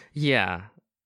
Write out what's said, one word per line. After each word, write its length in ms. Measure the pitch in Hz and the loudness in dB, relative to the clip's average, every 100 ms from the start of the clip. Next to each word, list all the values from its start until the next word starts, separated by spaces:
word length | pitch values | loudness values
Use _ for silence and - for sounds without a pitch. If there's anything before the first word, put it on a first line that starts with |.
| - | -14
Yeah. 480 | 147 147 127 92 87 101 _ _ _ | -2 0 2 0 -4 -10 _ _ _